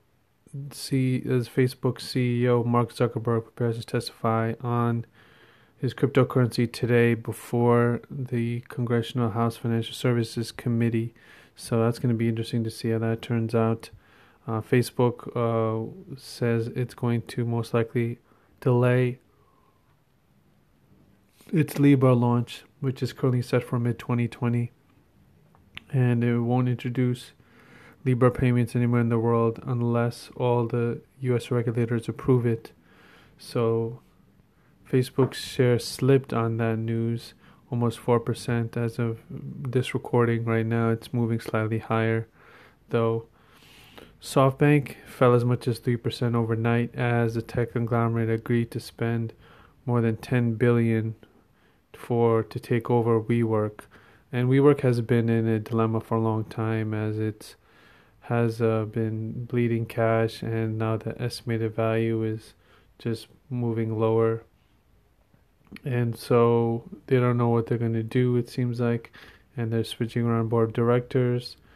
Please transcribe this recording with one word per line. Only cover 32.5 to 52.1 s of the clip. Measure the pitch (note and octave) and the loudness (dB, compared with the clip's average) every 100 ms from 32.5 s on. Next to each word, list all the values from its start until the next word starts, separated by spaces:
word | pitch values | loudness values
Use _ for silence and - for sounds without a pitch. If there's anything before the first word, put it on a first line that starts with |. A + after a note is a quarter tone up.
| A2+ - - _ _ - - - - | -2 -6 -20 _ _ -20 -20 -20 -20
So | - B2+ A2+ A2+ A2+ B2+ _ _ _ _ _ _ _ _ - | -8 -2 0 0 -4 -8 _ _ _ _ _ _ _ _ -2
Facebook's | C3 B2+ - B2+ - | 0 0 0 0 -2
share | - - B2 A#2+ | -8 0 2 2
slipped | - - C3 C3+ C3+ | -2 -2 4 4 2
on | A#2 A2+ A2+ | -2 -2 -2
that | A2+ A2 | -2 -2
news, | A2+ A2+ A#2 A#2 - - - - - | -2 -2 -2 -4 -8 -20 -20 -20 -6
almost | A#2+ A#2+ - | -2 -2 -2
four | - A#2+ | 2 2
percent | A#2 A2+ - A#2 A#2 A#2 | 2 -4 -2 -2 -2 -4
as | A#2 A2+ | -4 -2
of | A#2 A2+ - | -4 -4 -12
this | C3 C3+ B2+ C3+ B2 B2 | -14 -12 -10 -4 -2 -2
recording. | - - B2 A#2 A#2 A#2 | -6 -2 2 2 0 0
Right | A2+ A2+ | 0 0
now, | A#2 A2+ | 0 0
it's | A2+ - | -2 -4
moving | A#2+ A2+ A2+ | -2 -2 -2
slightly | - A2+ A2 A2 | -4 -2 -2 -4
higher, | - A2+ A2+ A2+ A2+ _ - - - _ - | -2 0 0 -2 -4 _ -20 -20 -20 _ -4
though. | A#2 A2+ A2+ A2+ _ _ - - - - - - - | 0 0 -2 -6 _ _ -20 -20 -20 -20 -20 -20 -18
SoftBank | - C#3+ C3+ C3 D3 D3 B2+ - - | -2 4 4 4 4 4 2 -12 -8
fell | - B2+ A#2+ | 2 4 6
as | B2 | 4
much | B2 - | 0 -2
as | A#2 | -4
three | - A#2+ | -2 -2
percent | B2 - A#2+ A#2 | -2 -2 -2 0
overnight | A2+ A2+ A#2 A#2 A#2 B2+ | 0 0 0 0 0 -2
as | B2 A#2+ A#2 A2+ | 0 2 0 -2
the | |
tech | - - A#2+ | -4 -4 -2
conglomerate | B2 A2+ A#2 A2+ A#2 A2+ | -2 0 0 0 0 0
agreed | A2+ - A#2+ A#2 | -2 0 0 0
to | A2+ | -6
spend | - - A#2 A#2 A2+ - - - - _ - | -10 -6 -2 -2 -4 -10 -20 -20 -20 _ -2
more | A#2+ | 2
than | A2+ A2 | 2 -2
ten | - B2 A#2+ A2 | -2 0 0 2
billion | A#2+ A#2+ A#2 A2+ A2 G#2+ - _ _ _ _ _ _ | 4 4 4 0 -2 -8 -16 _ _ _ _ _ _
for, | - - | -14 -4